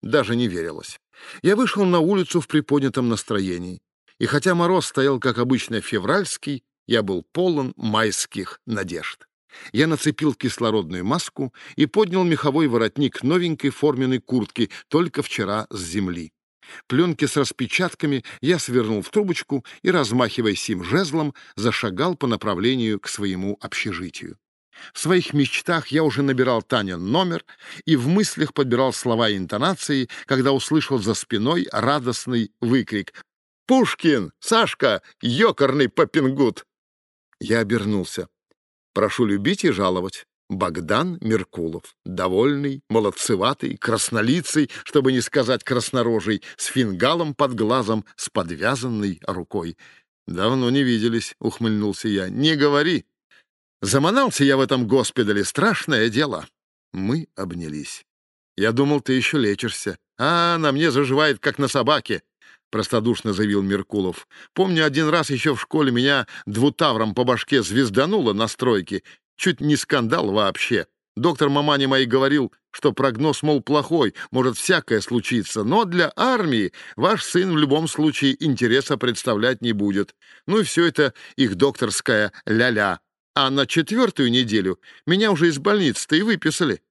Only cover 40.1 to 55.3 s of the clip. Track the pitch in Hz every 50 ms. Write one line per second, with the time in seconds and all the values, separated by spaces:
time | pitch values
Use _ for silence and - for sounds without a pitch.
40.1 | - - - _ _ _ _ _ 104 95 95 90 80 85 85 78 104 117 160 185
41.1 | 175 - - 107 110 107 92 _ _ - 82 82 80 - _ - - _ _ -
42.1 | 92 90 92 92 92 95 117 143 147 139 143 143 135 135 _ _ 107 113 107 101
43.1 | 92 - - - 113 95 95 120 143 _ - 131 - - - - 113 107 - -
44.1 | - 113 107 117 143 175 156 - - 156 147 - - - - - - 147 135 131
45.1 | 131 127 110 - - 147 123 110 131 113 - - 131 120 113 - - 127 117 117
46.1 | 113 110 - 110 110 98 - - - _ - - - 131 123 110 95 87 104 131
47.1 | 160 170 170 151 139 _ 143 135 123 113 113 107 120 131 120 98 113 110 101 _
48.1 | - - - - _ 107 92 82 85 73 87 110 131 127 117 127 117 107 104 101
49.1 | 90 - - - 98 90 85 _ - 104 85 85 82 _ - - - _ _ _
50.1 | _ _ _ - 87 85 95 113 127 131 127 120 127 139 139 127 120 110 107 120
51.1 | 117 117 107 - - _ - 113 - - 117 113 107 104 104 104 95 - - 113
52.1 | 101 98 92 92 98 113 139 156 160 147 139 147 143 143 147 170 180 170 - _
53.1 | _ _ _ _ _ _ _ _ _ _ _ _ _ _ - 98 104 135 143 170
54.1 | 208 262 277 240 - - 143 139 135 135 135 120 139 127 123 104 113 135 117 -
55.1 | - - 117 101